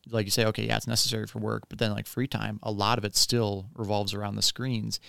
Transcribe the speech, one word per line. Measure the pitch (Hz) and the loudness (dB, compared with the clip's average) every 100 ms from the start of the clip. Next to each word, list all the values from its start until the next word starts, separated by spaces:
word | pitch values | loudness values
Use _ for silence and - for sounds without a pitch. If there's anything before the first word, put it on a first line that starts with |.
| - | -4
like | 113 101 | -2 2
you | |
say, | 101 110 | 2 2
okay, | 110 110 | 2 0
yeah, | 113 | 0
it's | - | 0
necessary | 117 - 113 107 | 0 2 0 -4
for | 113 | -4
work, | 107 110 - | -4 -4 -6
but | 104 | -2
then, | 110 | 0
like, | 104 107 | 0 -4
free | - 135 | -2 -2
time, | 107 107 107 | -2 -4 -4
a | 110 | -4
lot | 101 101 120 | 2 2 4
of | 104 | 2
it | - | 2
still | - 120 107 98 95 | 4 4 2 0 -6
revolves | - 104 104 101 | -6 0 0 0
around | 101 104 104 | -2 -4 0
the | |
screens | - - 127 113 107 - | 0 0 -2 -2 -2 -6